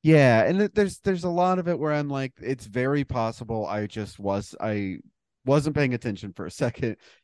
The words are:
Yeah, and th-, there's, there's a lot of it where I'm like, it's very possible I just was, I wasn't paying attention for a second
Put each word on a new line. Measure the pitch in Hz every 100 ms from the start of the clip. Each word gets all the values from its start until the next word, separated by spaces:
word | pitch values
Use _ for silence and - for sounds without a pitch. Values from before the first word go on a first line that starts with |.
Yeah, | 156 156 131 113
and | 120 185
th-, | 208
there's, | 214 202 -
there's | 202 185
a | 180
lot | 170 180 185
of | 175
it | 165
where | 151
I'm | 147 143
like, | 139 131 _
it's | 117 131 107
very | 110 131 143
possible | 135 123 113 - 113 113 104
I | 107 104
just | 110 101 -
was, | 98 98 101 -
I | 110 104 98 92 - _ _ _
wasn't | 131 147 147
paying | 147 135
attention | 120 123 101 101
for | 90 85
a |
second | - 127 - 120 104 - _